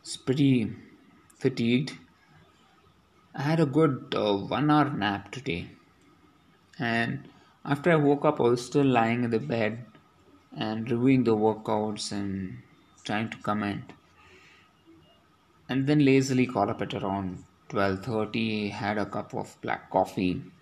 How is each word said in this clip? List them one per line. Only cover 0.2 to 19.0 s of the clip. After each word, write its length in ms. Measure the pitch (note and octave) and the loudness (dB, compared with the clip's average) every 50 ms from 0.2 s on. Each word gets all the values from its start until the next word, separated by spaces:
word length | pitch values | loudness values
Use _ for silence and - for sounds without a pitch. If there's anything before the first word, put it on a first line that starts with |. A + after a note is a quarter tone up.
| - - B2+ D3 C#3+ C#3 C3 B2 A2 G2+ - - - - - _ _ _ _ _ _ _ _ | -4 -4 0 2 4 4 4 4 2 -2 -6 -12 -18 -20 -20 _ _ _ _ _ _ _ _
fatigued. 580 | _ - C3+ C3 - A#2 A#2 A#2+ B2 D3 D3 - - - _ _ _ _ _ _ - - _ _ _ _ _ _ _ _ _ _ _ _ _ _ _ _ _ _ | _ -4 -2 -2 0 0 2 2 0 0 -4 -10 -16 -20 _ _ _ _ _ _ -20 -20 _ _ _ _ _ _ _ _ _ _ _ _ _ _ _ _ _ _
I 80 | - C#3 | -4 -2
had 180 | D3 D#3+ D#3+ | 0 2 2
a 60 | E3 | 2
good, 480 | C#3 C3 D3+ D#3+ D3+ C3 A#2+ - - - | 2 4 4 4 4 2 -2 -6 -6 -2
uh, 180 | - G#2 G#2+ G2+ | 0 2 2 2
one 360 | G2 G2+ - - A2+ C#3 D3+ | 0 0 -2 -2 0 2 4
hour 180 | D3+ D3+ C#3+ C3+ | 4 4 4 2
nap 420 | C3+ A2+ G2 G#2 G2 G2 G2 - | 0 -2 -2 -2 -2 -4 -8 -12
today. 380 | - C3 - - E2+ E2+ E2+ - - - _ _ _ _ _ _ _ _ _ _ _ _ _ _ _ _ _ _ - - | -14 -10 -6 -6 -6 -6 -6 -10 -16 -20 _ _ _ _ _ _ _ _ _ _ _ _ _ _ _ _ _ _ -10 -6
And 500 | C3+ A#2 A2+ A#2 A#2 B2 C3 C3+ - - - - _ _ _ _ _ | -4 -2 0 0 -2 -2 -4 -8 -10 -16 -20 -20 _ _ _ _ _
after 240 | - C#3+ C#3 - F3+ | -4 -4 0 2 2
I 60 | E3+ | 4
woke 280 | D#3 D3 C#3 D3 C#3+ - | 4 4 4 2 4 2
up, 160 | D#3 D3 - | 0 2 4
I 40 | B2 | 4
was 200 | A#2+ A#2+ A#2+ - | 2 2 2 0
still 220 | - - D3 C#3+ | -2 0 2 2
lying 380 | C3+ B2+ A#2 A2+ A2+ A#2 A#2+ B2 | 4 4 4 4 2 0 0 -2
in 60 | A#2 | 0
the 100 | A#2 A2 | -2 -2
bed 440 | C#3 D3 A#2+ A#2 A2 G#2+ A2+ A#2 B2+ - _ - _ _ _ _ _ _ _ _ _ _ - | -2 -2 -2 -2 -2 -2 -4 -6 -14 -18 _ -20 _ _ _ _ _ _ _ _ _ _ -10
and 340 | - A2 A2 A2 A2 A2 A2+ | -8 -6 -6 -4 -6 -4 -4
reviewing 340 | B2 A#2 A#2+ C3 C3+ C3 B2 | -2 2 4 4 4 4 4
the 120 | A#2 A2 | 4 2
workouts 760 | G#2+ G#2+ A2 A2 G#2+ - - A2 G#2+ G#2+ G#2+ G#2 G2+ - - G#2 | 4 4 2 0 0 -4 -2 -2 -2 -2 -4 -4 -6 -8 -8 -6
and 500 | G2+ G2+ G2+ F#2+ G2 F#2+ F2+ B2 B2 - _ _ _ _ _ _ - - | -6 -6 -6 -6 -6 -8 -8 -10 -14 -18 _ _ _ _ _ _ -18 -8
trying 240 | - A2 G#2 A2+ G#2+ | -6 -4 -4 -4 -6
to 80 | - - | -8 -8
comment. 540 | - - G#2 G#2+ G#2 G2+ G2+ G#2 - - - _ _ _ _ _ - - - - - - _ _ _ _ _ _ _ _ - _ _ _ _ _ _ _ _ _ _ _ _ _ _ - | -6 -4 -2 -2 -2 -4 -4 -6 -10 -14 -20 _ _ _ _ _ -20 -20 -20 -20 -20 -20 _ _ _ _ _ _ _ _ -20 _ _ _ _ _ _ _ _ _ _ _ _ _ _ -4
And 180 | B2 C3 C3+ | -4 -2 0
then 180 | C#3 D3+ D3+ D3 | 2 4 4 6
lazily 420 | C3+ C3+ C3+ C3+ C3+ C3+ B2+ B2+ | 6 6 6 4 2 2 2 2
got 240 | B2 - G2+ G2+ G#2 | 2 2 2 2 2
up 100 | A2+ - | 2 0
at 140 | - - - | -4 -6 -6
around 500 | G#2 G2+ G2 F#2+ G2 G2 F#2 F#2 F2+ - _ _ _ _ _ | -6 -4 -2 -2 -2 -4 -6 -8 -10 -16 _ _ _ _ _
twelve 360 | - G#2 G2 G2 F#2+ F#2+ F#2+ | -2 0 0 0 0 -2 -4
thirty, 640 | - A2 A2 G#2+ G#2 - A#2 A2+ A2+ A2 G#2+ G#2 G2+ | -4 -2 -2 -2 -2 -4 -4 -4 -2 -2 -4 -4 -4
had 280 | G2 - A2+ G2+ G#2+ | -6 -4 -4 -4 -2
a 80 | G#2+ | -2